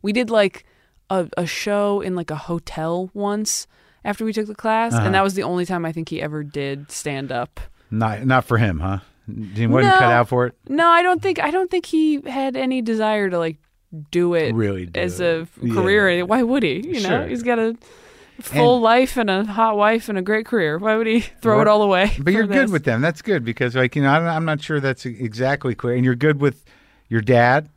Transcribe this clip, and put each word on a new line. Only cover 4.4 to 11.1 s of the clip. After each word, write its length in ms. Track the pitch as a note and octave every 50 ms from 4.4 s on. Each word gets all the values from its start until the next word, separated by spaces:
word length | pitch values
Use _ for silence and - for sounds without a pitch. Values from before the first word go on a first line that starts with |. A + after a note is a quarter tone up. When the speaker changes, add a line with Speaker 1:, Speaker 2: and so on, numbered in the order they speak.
| G#3+
Speaker 1:
the 80 | G#3 G#3+
class, 400 | - - A3 A3 A3 A3+ A#3 A3+
Speaker 2:
Uh-huh. 100 | A3+ G#3
Speaker 1:
and 100 | G3 G3
that 80 | F#3+
was 120 | G3 G3 F#3+
the 80 | F#3+
only 240 | - C3 F3+ F3+ F3
time 180 | F3 F#3 F3 E3
I 80 | D#3+
think 160 | D#3+ E3+ D#3+ -
he 140 | E3 -
ever 200 | - D3+ D3+ D3+
did 480 | D3 C#3+ D3 D3 C#3 C#3 C#3 C#3 C#3+ _
stand 400 | - - - D3+ C#3 C3+ C#3 C3+
up. 300 | C#3 B2 A#2+ - _ - - - - _ _ _
Speaker 2:
Not, 340 | G#2+ G#2+ A2+ A2 G#2+ G2+ B2
not 220 | C3 C3 B2+ A#2+
for 100 | - B2
him, 240 | A2 A#2+ G#2 F2 D2+
huh? 180 | E2 F#2+ G2 G2 - _ _ _ _ - - - A2 F#2+ G2
He 120 | G#2+ A#2
wasn't 260 | A2+ A#2 B2+ - -
Speaker 1:
No. 60 | F#4+ F#4
Speaker 2:
cut 120 | - A#2+
out 180 | A#2+ A#2+ A#2+ -
for 180 | B2+ - B2
it? 80 | B2 - _ _ -
Speaker 1:
No, 180 | C4+ D4+ E4 E4+
I 140 | E4+ E4+
don't 180 | F4 F4+